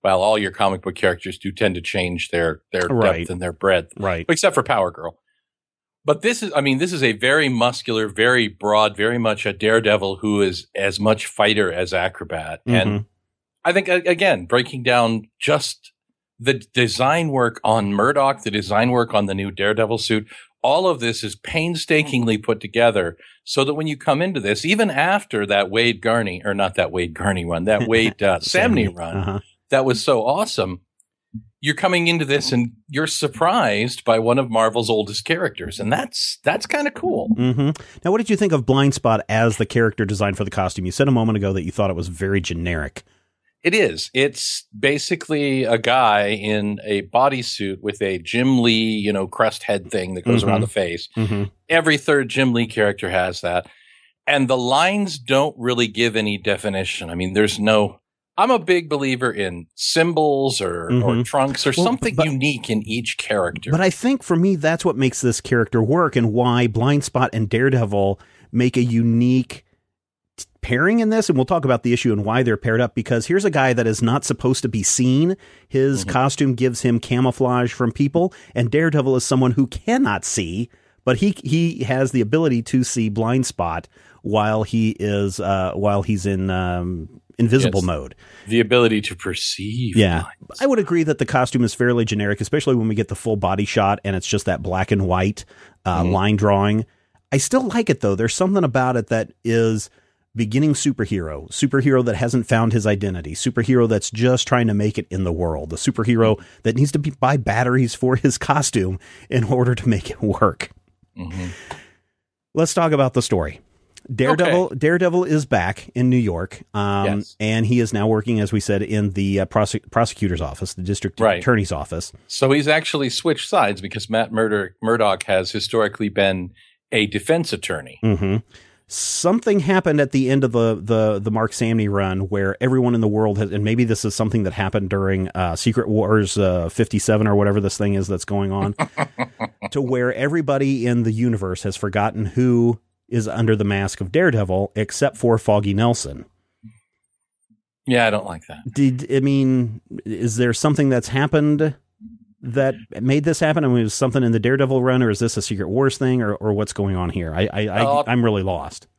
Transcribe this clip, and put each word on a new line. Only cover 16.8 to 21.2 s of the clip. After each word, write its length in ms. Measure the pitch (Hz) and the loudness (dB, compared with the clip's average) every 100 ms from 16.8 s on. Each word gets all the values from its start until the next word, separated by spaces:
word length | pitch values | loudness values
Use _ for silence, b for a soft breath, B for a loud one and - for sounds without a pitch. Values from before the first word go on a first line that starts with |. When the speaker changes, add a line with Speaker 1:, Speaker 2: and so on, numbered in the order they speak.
| 120 104 131 160 160 | 0 2 0 0 0
Speaker 1:
work 300 | 135 117 117 107 | 0 -2 0 0
on 260 | 110 101 | 2 0
Murdoch, 500 | 101 120 147 135 135 | 0 2 2 0 -2
the 80 | 113 | -4
design 400 | 104 90 104 123 | -4 0 0 2
work 220 | 123 117 | 0 0
on 120 | 107 101 | 0 0
the 100 | 95 | -4
new 160 | 98 | -6
Daredevil 460 | 92 98 107 107 113 | -2 -2 0 0 -2
suit, 300 | - 110 107 B B _ | -2 -2 -4 B B _
all 240 | 123 156 190 | 0 2 2
of 140 | 143 | 0
this 200 | 117 113 | -4 -4